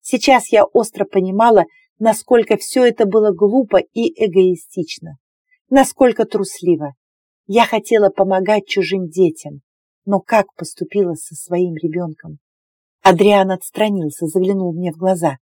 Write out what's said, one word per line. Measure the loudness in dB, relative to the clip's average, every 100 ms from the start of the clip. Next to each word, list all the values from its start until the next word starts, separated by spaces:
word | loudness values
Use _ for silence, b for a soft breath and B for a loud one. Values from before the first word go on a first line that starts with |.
Сейчас | -4 -2 2 2 4
я | 2
остро | 2 0 -2 -6
понимала, | -4 -2 -2 0 4 4 2 b b _
насколько | -2 -2 2 0 2 -2
все | -2 0
это | 2 2 0
было | 2 0
глупо | 2 2 2 2 0
и | 0 -6 -6 -2
эгоистично, | -2 2 2 0 -8 -10 -10 -10 -16 -20 _ _ _ _ _
насколько | 2 2 2 0 2
трусливо. | -4 -4 -6 -8 -4 -4 -4 -14 _ _ _ _ _
Я | -2
хотела | 0 -2 0 2 2
помогать | 2 0 0 0 -2 -2
чужим | -4 -2 -4 -6
детям, | 0 0 0 -16 -18 _ _ _ _
но | -4 -4
как | 0 0 0
поступила | _ -16 -12 -6 -2 -2
со | -4 -12
своим | -18 -8 -4 -4
ребенком? | -4 -6 -6 -8 -12 -18 -20 _ _ _ _ _ _
Адриан | 4 6 4 4 2
отстранился, | -2 -8 -4 -2 -2 -6 -6 -4
заглянул | -2 -2 -2 -4
мне | -6 -8
в | -4
глаза. | -2 0 -2 -4